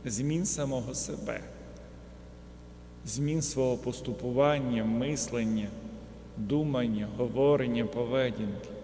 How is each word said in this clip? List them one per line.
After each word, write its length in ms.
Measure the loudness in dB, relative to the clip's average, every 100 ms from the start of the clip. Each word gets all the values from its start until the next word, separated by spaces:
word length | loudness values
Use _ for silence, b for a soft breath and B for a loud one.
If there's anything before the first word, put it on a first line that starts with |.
Змін 420 | -2 0 2 2 0
самого 480 | 0 0 0 -2
себе. 460 | -4 -4 -4 -4 -6 -8 -14 -14 -16 -16 -16 -16 -16 -16 -16 -16 -16 -16 -16 -16 -12 -6
Змін 360 | 0 2 2
свого 340 | 2 2 4 4
поступування, 1080 | 0 -4 -4 -2 0 6 6 6 2 2
мислення, 840 | 4 2 2 0 0 0 2 2 0 -6 -12 -12 -14 -14 -12 -6
думання, 720 | 2 2 2 2 2 0 -2 -2
говорення, 720 | 0 4 6 6 4 2 0
поведінки. 800 | 0 2 2 2 0 -4 -4 -8 -12